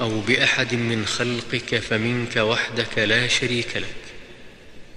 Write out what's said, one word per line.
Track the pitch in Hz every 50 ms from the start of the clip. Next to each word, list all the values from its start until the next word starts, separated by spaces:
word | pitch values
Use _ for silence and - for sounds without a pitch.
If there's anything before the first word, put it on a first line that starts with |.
أو | 127 113 107 107
بأحد | 101 107 127 131 139 131 - - 131 117 120
من | 120 120 117 117 110 104
خلقك | 101 - - 123 120 123 120 113 - - 120 - - 123 113
فمنك | 107 - 117 110 110 120 123 123 120 113 -
وحدك | 120 110 107 117 120 - - 117 117 113 - - 113
لا | 110 104 110 117 123 120
شريك | - - 139 123 123 120 113 - -
لك، | 104 95 - - - - - - - - - - - - - - - - - - - - - -